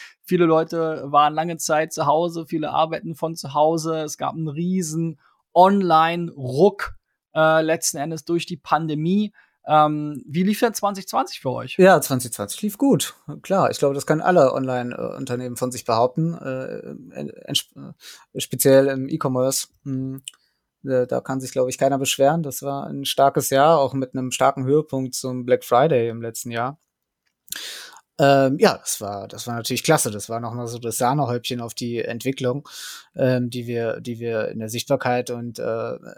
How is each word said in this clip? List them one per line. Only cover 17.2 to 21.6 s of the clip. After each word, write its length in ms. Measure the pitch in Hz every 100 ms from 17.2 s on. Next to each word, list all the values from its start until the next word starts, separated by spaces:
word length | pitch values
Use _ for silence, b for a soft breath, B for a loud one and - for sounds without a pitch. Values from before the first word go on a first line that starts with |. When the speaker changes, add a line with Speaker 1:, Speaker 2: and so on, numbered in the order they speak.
| 147
Speaker 2:
äh, 1040 | - - 143 - - 139 - - - _ 143
speziell 460 | - 127 143 135 139
im 220 | 135 135
E-Commerce. 600 | 156 139 127 131 135 - _
Hm, 400 | 143 131 131 135 - - _ _ _ _
äh, 220 | 139 127 123
da 140 | 127
kann 200 | - 131
sich, 100 | 127
glaube 200 | 131